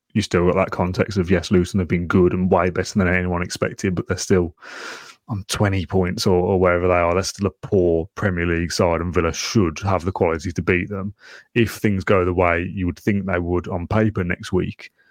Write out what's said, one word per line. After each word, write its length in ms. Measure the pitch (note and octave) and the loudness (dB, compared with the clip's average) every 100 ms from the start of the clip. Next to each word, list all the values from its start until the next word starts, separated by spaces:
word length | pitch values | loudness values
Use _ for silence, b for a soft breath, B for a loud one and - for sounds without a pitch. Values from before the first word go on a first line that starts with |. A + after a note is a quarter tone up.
| _ | _
you 100 | A2 | -2
still 240 | - F2+ F2+ | 0 2 2
got 100 | F2+ | 2
that 160 | F#2 | 0
context 440 | - F2+ F2+ - G2+ | 0 -2 0 -2 0
of, 120 | F2 | 2
yes, 200 | F2+ - | 0 2
Luton 300 | F#2 F2 G2+ | 2 2 0
have 80 | E2+ | 0
been 180 | F2 F2 | -2 2
good 260 | G2 F2 | 4 4
and 180 | F#2 F#2 | 2 2
way 180 | F#2 F2+ | 2 2
better 300 | F2 - G#2 | 0 -2 0
than 100 | F2+ | 2
anyone 340 | F2+ F2+ F2 | 2 0 -2
expected, 520 | F2+ - - - G2+ | -4 -4 -6 -2 -4
but 140 | F2 - | -2 -4
they're 80 | F#2 | -4
still 360 | - F#2+ E2+ - B B B B B B - | 2 2 2 -6 B B B B B B -10
on 160 | G2+ - | -8 -6
twenty 380 | - G#2 F#2+ E2 | -2 0 0 -2
points 400 | F#2+ F2+ F2 G#2+ | -2 -2 -2 0
or, 80 | F2+ | 2
or 220 | F2+ F#2+ | 2 2
wherever 260 | F2+ F2 F2+ | 4 2 2
they 80 | |
are. 200 | F2+ E2+ | 2 2
They're 80 | F2+ | 0
still 240 | F2+ - F#2+ | -2 -4 -4
a 200 | - - | -4 -2
poor 400 | G2+ F2 E2 E2+ | 2 2 2 -2
Premier 300 | - G2 F2 F2 | -4 -2 -2 -2
League 260 | E2+ E2+ | -2 -2
side, 280 | - F2+ E2 | 0 2 2
and 140 | F2 | 0
Villa 180 | E2+ E2 | 0 0
should 460 | D2+ - A2+ F2 D2 | -2 -2 2 2 0
have 240 | G2 F#2 | -2 -2
the 80 | F2 | -2
quality 400 | - F2 E2 F#2 | 0 0 0 -4
to 100 | F2+ | -4
beat 280 | E2 F2+ - | 0 0 -2
them. 240 | G2 G2 - B B B | -6 -8 -12 B B B
If 220 | A#2 A2+ - | 0 0 0
things 280 | A2 G2 | 0 0
go 200 | F2+ G2 F2+ | 2 2 2
the 80 | |
way 360 | F2+ F2 E2+ F#2 | 2 2 2 -2
you 100 | F#2+ F2+ | -4 -4
would 120 | - | -2
think 260 | - G2+ F#2+ | -2 -2 0
they 120 | F2+ | -2
would 300 | E2+ F2 - | 0 -2 -2
on 180 | F2+ E2+ | -6 -2
paper 360 | G#2+ A2 G2+ | 0 2 0
next 300 | F2+ - A2 | -2 -4 -2
week, 400 | F2+ F2 - - _ _ | -2 -2 -6 -16 _ _